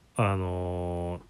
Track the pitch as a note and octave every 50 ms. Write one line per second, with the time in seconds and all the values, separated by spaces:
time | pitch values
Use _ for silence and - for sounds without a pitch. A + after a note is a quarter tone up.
0 | - - _ - A2 G2 G2 F#2+ F#2 F2+ F2+ F2+ F2+ F2+ F2+ F2+ F2 F2 F2 F2
1 | F2 F2 F2 F2+ -